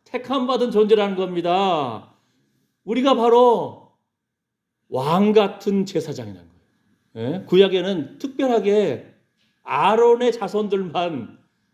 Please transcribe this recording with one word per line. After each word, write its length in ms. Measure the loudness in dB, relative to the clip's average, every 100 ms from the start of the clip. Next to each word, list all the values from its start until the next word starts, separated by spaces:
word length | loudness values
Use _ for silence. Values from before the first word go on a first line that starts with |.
택함 420 | _ -10 -6 -4 -2
받은 260 | -2 0
존재라는 440 | 2 4 4 2 -2
겁니다. 1000 | -4 -2 0 0 0 0 -4 -8 -16 _ _ _ _ _ _ _
우리가 300 | -6 -2 2
바로 800 | 2 4 6 6 4 -2 -10 -20 _ _ _ _ _ _ _ _ _ _
왕 440 | -6 0 2 4
같은 540 | 4 2 -2 -4 -2 -2
제사장이라는 640 | -4 -6 -10 -12 -16 -20 _ _ _ _ _ _
거예요. 200 | -10 -8
예? 100 | -8
구약에는 720 | 2 4 4 2 -2 -4 -8 -12
특별하게 960 | -12 -4 -2 0 0 0 0 -4 -10 _ _ _ _ _
아론의 680 | -6 -2 2 4 4 4 2
자손들만 1080 | -2 -4 -4 -4 -4 -4 -6 -6 -6 -12 -18 _ _ _